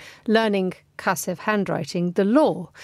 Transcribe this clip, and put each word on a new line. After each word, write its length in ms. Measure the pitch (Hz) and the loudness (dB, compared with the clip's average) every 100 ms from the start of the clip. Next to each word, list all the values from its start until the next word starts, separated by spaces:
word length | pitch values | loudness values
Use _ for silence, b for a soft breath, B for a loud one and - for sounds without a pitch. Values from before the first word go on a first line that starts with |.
| B B - | B B 0
learning 480 | 220 220 196 185 - _ - | 2 2 0 -2 -6 _ -6
cursive 400 | 208 180 - 170 | -2 -2 -4 -4
handwriting 760 | - 208 185 165 170 180 175 | -2 0 0 -2 -4 -4 -2
the 120 | 175 196 | 0 2
law 440 | 262 269 165 170 B | 4 4 0 -8 B